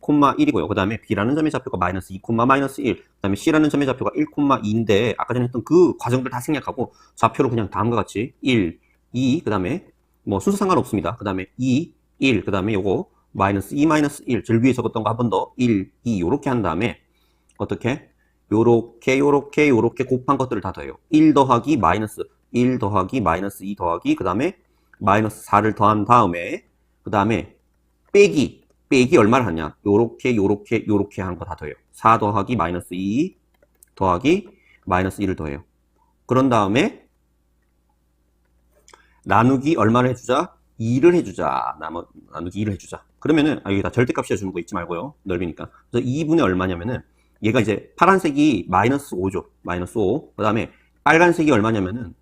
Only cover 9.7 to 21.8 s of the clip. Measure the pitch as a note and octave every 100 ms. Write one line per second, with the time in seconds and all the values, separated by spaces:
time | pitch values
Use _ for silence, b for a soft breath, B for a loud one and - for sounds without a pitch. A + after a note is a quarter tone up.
9.7 | E3+ - _ _ _ - G2 G3 G3 F#3+
10.7 | D#3+ - G2 E2 - G2+ F#2 F#2+ - B2+
11.7 | - E4+ _ _ - C3 G#2 G2 F#2+ G2+
12.7 | G2+ G2 A#2 - _ _ G2+ G2 G2 -
13.7 | C#3+ D#3 D3+ C#3+ - - A2 - A2+ C3
14.7 | A#2+ A2 A2+ G#2+ A2+ A#2+ F#2+ - - B2
15.7 | G2+ F#2+ _ A#2+ G2+ F2 C#3+ C#3+ B2 F2+
16.7 | E2 A2+ - _ _ _ _ _ - G2+
17.7 | G2 A#2 D3 - _ _ _ - G#2+ A#2
18.7 | A#2 A2+ - - C3+ C#3+ C#3+ C#3 - D3
19.7 | A2+ A#2 - B2+ B2+ B2+ C3 B2+ A2 F#2+
20.7 | D#2+ C#2+ - - D#3 D#3 C#3 C3 A#2 C#3
21.7 | D3